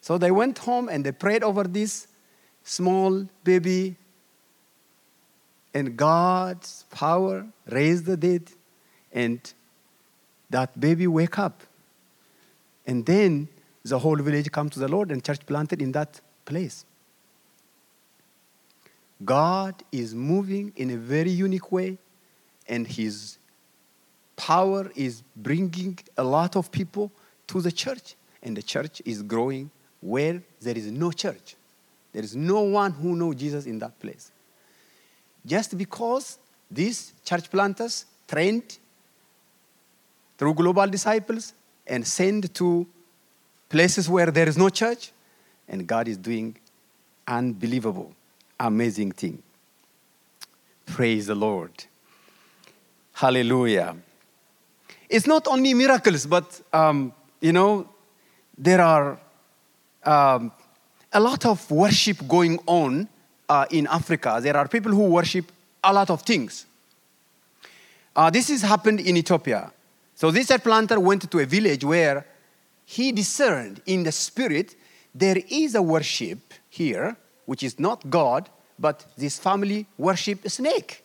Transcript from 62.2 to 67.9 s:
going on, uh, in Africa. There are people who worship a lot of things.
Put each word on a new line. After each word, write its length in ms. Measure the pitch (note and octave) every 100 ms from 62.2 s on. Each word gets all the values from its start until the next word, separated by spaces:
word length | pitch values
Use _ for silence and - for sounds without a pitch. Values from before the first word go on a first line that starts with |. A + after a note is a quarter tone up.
| C3+
going 300 | E3+ E3+ E3 -
on, 440 | F3 D3 C3+ G#3 _ _ _ _
uh, 160 | D3 C#3
in 160 | D#3+ D3
Africa. 520 | E3 - E3 B2+ A2+
There 140 | B2+ C#3+
are 140 | C#3+
people 240 | A#3 G#3+
who 160 | G3+ G3+
worship 420 | F3 E3+ F#3 E3+ _ _ _
a 80 | F#3+
lot 180 | G3 G3
of 120 | D#3+
things. 440 | - A3 A2+ - - _ _ _ _ _ _ _ _ _ - - -